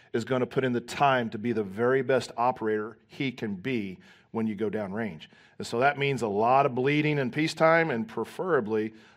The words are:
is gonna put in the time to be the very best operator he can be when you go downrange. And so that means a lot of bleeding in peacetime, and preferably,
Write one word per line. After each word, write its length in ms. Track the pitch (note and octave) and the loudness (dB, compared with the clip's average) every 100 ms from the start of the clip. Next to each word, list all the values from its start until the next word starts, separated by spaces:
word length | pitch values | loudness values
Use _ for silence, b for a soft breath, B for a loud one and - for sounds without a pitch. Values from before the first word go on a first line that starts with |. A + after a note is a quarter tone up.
| b | b
is 120 | A#2+ A2 | -4 0
gonna 200 | B2+ B2 | 0 0
put 200 | C#3 C3 | 0 0
in 80 | |
the 80 | A#2+ | 0
time 480 | A#2+ - C#3+ B2+ A2+ | -4 2 4 4 0
to 80 | A2 | -4
be 160 | A#2+ | -2
the 100 | A2 | -2
very 380 | G2 G2 B2 C3+ | -2 0 2 2
best 300 | B2+ B2+ - - | 2 0 0 -2
operator 600 | A#2 - A2 G#2+ G#2+ - _ | -2 0 -2 -2 -4 -12 _
he 240 | - C#3 | -6 -6
can 240 | B2 A2+ F#2+ | -4 -6 -6
be 420 | B2 A#2+ G2 F2+ b b b | -4 -4 -4 -10 b b b
when 140 | A2+ A2 | -4 -4
you 100 | G#2 | -2
go 140 | G#2+ | -4
downrange. 580 | G#2+ G2 G#2 A2 D#2 - b b b | -4 -6 -6 -6 -8 -18 b b b
And 80 | G#2 | -6
so 140 | A#2 | 0
that 180 | C#3 C#3 | 2 2
means 240 | C#3 C3 | -2 0
a 60 | A2+ | 0
lot 380 | G2+ A#2 C3+ C#3 | 2 4 4 4
of 100 | B2 | 2
bleeding 420 | C3 D3 D3+ D3 | 0 2 2 0
in 140 | B2 | -2
peacetime, 600 | D3+ D3+ - D#3+ E3 E3 | -2 -2 4 4 6 2
and 140 | A#2 A2 | -2 -4
preferably, 880 | A2+ A2 - F#3 C#3+ G#2 A2 A2 b b | -6 -6 -6 0 2 2 -2 -2 b b